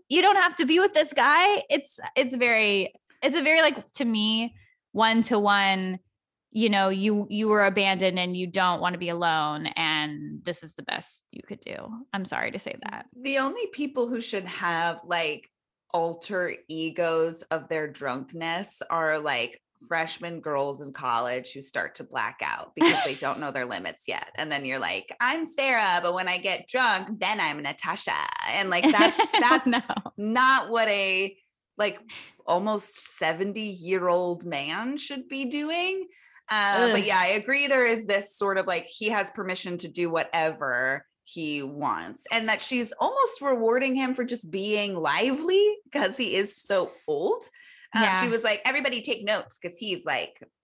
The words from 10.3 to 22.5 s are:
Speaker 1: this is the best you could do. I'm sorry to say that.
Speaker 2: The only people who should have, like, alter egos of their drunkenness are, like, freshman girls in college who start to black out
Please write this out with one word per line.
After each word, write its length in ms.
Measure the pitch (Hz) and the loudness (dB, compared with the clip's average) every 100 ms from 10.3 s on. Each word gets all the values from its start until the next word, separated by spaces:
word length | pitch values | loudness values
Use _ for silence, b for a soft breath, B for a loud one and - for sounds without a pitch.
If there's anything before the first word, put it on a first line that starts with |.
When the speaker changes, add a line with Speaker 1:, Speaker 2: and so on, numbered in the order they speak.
| 147 | -10
Speaker 1:
this 180 | - 165 | -8 -8
is 120 | 160 | -10
the 80 | - | -14
best 420 | - - - - _ | -8 -8 -8 -18 _
you 100 | - | -20
could 180 | - 202 | -16 -14
do. 140 | - - - 226 277 | -12 -12 -12 -14 -10
I'm 120 | 196 | -8
sorry 260 | 185 - - | -6 -6 -6
to 60 | 196 | -8
say 180 | - - | -10 -10
that. 220 | - - - 247 | -12 -12 -16 -10
Speaker 2:
The 180 | 269 277 | -2 0
only 280 | 269 453 440 | 0 -4 -8
people 360 | - 285 262 240 | -6 -6 -2 -2
who 120 | 240 | -4
should 240 | 226 202 | -4 -6
have, 560 | 180 - 180 165 170 165 | -6 -6 -2 0 -2 -4
like, 440 | 180 170 156 143 _ _ _ _ - | -2 0 0 -4 _ _ _ _ -4
alter 640 | 170 165 170 - 190 175 - - | -2 -2 -4 -4 -4 -4 -6 -10
egos 720 | 160 160 170 170 160 165 165 | -6 -6 -2 0 2 0 -4
of 260 | - 160 160 | -6 -6 -2
their 200 | 160 151 | -4 -4
drunkenness 960 | 135 139 127 135 165 165 170 202 - - | -6 -6 -6 -8 -8 -6 -4 -6 -8 -4
are, 280 | 165 160 156 | 0 0 0
like, 420 | 151 123 117 - _ _ - | 0 -2 -2 -6 _ _ -4
freshman 540 | 165 160 - 170 165 | -4 -2 -6 -8 -8
girls 400 | 151 143 143 139 | -4 -2 -2 -6
in 120 | 147 | -12
college 600 | - 127 117 123 127 123 | -8 -2 0 0 -4 -8
who 80 | 139 | -14
start 340 | 135 113 78 - | -8 -6 -6 -8
to 80 | |
black 360 | - 123 104 - | -10 -6 -6 -6
out 300 | - | -6